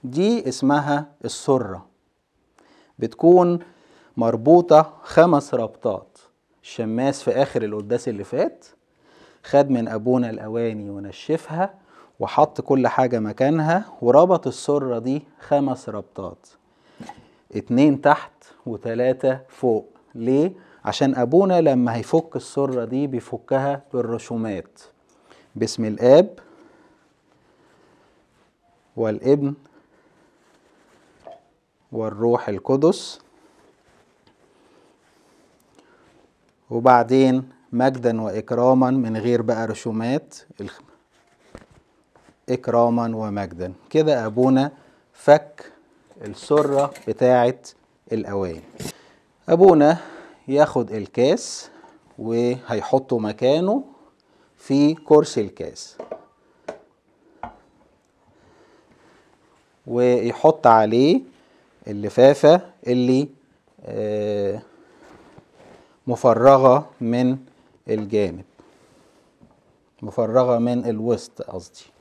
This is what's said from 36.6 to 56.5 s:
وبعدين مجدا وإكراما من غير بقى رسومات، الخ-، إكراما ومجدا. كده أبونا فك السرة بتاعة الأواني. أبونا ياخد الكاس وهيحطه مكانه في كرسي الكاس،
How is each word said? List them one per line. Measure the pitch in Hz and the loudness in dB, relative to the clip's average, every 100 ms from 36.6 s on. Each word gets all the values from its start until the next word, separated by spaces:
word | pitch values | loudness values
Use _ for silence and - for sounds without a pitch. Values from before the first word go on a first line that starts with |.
| _ | _
وبعدين | 117 123 123 117 131 131 127 131 _ _ | 0 4 4 4 4 4 2 -4 _ _
مجدا | 120 131 131 120 113 | -2 -2 0 -2 -2
وإكراما | 110 101 107 120 123 131 127 | -4 -8 -4 0 4 4 4
من | 131 117 110 | 0 -2 -4
غير | 110 120 | -2 -2
بقى | 110 113 113 | -2 -4 -4
رسومات، | 107 117 110 117 139 - - _ - | -8 -8 -6 -4 -4 -6 -20 _ -18
الخ-، | 98 - _ _ _ _ _ _ _ - _ _ _ _ _ _ _ _ - | -16 -18 _ _ _ _ _ _ _ -20 _ _ _ _ _ _ _ _ -8
إكراما | 123 - 117 120 120 117 113 | -6 -2 2 2 0 -4 -6
ومجدا. | 110 101 98 85 90 92 _ | -8 -8 -10 -10 -12 -12 _
كده | 156 156 135 110 | -2 0 0 -2
أبونا | 107 131 131 143 151 _ _ _ | 0 2 2 -2 -8 _ _ _
فك | _ - 151 147 - - _ _ _ _ - | _ 4 4 4 -20 -20 _ _ _ _ -20
السرة | 107 101 - 151 147 139 139 - - | -18 -16 -2 0 0 -2 -4 -6 -10
بتاعة | 107 127 127 120 - - - _ _ _ | -2 2 2 2 -2 -16 -20 _ _ _
الأواني. | 113 95 101 92 82 80 - - - _ _ _ _ - | -8 -6 -8 -8 -10 -18 -18 -18 -18 _ _ _ _ -4
أبونا | 170 190 160 147 165 - - - - - | 4 6 8 4 2 -4 -20 -20 -20 -6
ياخد | 139 151 135 113 | 0 0 0 -6
الكاس | 110 98 - 127 214 - - - - - _ _ - | -8 -8 0 0 0 -4 -16 -18 -20 -20 _ _ -12
وهيحطه | 110 117 120 127 - 113 - 135 135 120 | -6 -2 -2 -4 -6 -8 -2 -2 -2 -4
مكانه | 107 104 127 151 185 247 269 _ _ _ _ _ _ _ | -4 -2 0 0 0 -4 -6 _ _ _ _ _ _ _
في | - 135 147 | -4 2 2
كرسي | 160 - 151 - - | 0 4 4 4 -4
الكاس، | 101 - 80 - - _ - - _ _ _ | -6 -8 -14 -14 -20 _ -18 -18 _ _ _